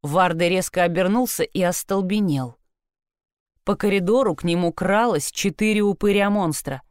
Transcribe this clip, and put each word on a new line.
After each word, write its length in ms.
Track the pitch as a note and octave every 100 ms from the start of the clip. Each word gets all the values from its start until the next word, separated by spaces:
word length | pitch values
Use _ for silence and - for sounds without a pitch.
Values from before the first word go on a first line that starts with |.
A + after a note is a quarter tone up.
Варда 460 | D3 E3 F3+ E3 F3
резко 340 | F#3 F3 -
обернулся 600 | F3 E3+ F#3 A3 B3 -
и 180 | E3 -
остолбенел. 960 | F3+ F3+ - G3 F#3 G#3 G3 C#3+ B2 - _ _ _ _ _ _ _ _ _ _
По 120 | - -
коридору 600 | G3+ G3 F3+ A#3 A#3+ D#3
к 80 |
нему 300 | F3 E3+ F3
кралось 580 | - F3+ G3+ A#3+ A3+ -
четыре 500 | - G3+ - G#3+ G#3+
упыря-монстра. 1000 | G3+ G3 G#3 G3+ G3+ G#3 F3 D3 - C3+ _